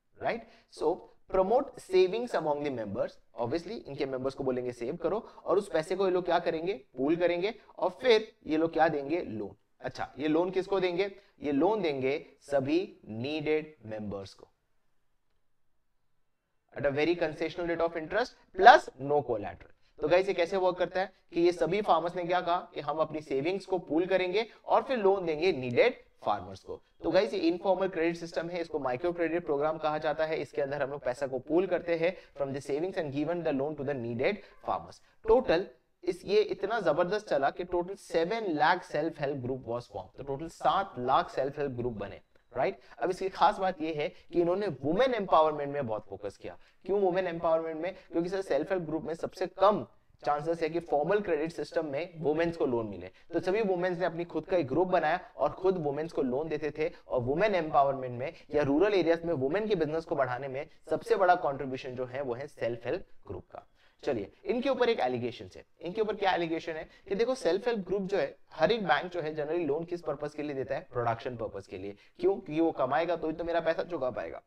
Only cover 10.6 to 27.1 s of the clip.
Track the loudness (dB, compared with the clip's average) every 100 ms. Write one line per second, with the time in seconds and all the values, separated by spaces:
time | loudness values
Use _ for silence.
10.6 | 0 0 0 0 -2 -4 _ -8 -2 2
11.6 | 4 4 0 0 0 -2 -6 -20 -2 -2
12.6 | 2 0 -2 -10 -12 -8 -4 -4 0 0
13.6 | -2 -14 -12 -10 -8 -8 -10 -18 -20 _
14.6 | _ _ _ _ _ _ _ _ _ _
15.6 | _ _ _ _ _ _ _ _ _ _
16.6 | _ -4 -2 2 2 2 0 -2 -6 -4
17.6 | -4 0 -2 -2 -4 -2 -4 -6 _ 8
18.6 | 10 10 6 -8 0 0 0 -4 -4 -10
19.6 | -18 -20 _ -4 2 4 4 0 0 2
20.6 | 2 2 -2 -2 -4 _ _ 2 4 4
21.6 | 2 0 4 4 2 -4 -2 0 2 -2
22.6 | -2 -10 -6 -2 -2 -2 -4 -2 0 -2
23.6 | -2 -4 0 0 2 2 2 0 -2 -6
24.6 | 2 2 2 2 4 2 0 0 2 0
25.6 | 0 4 4 4 -14 _ -2 -2 -4 -14
26.6 | -12 -14 _ _ 0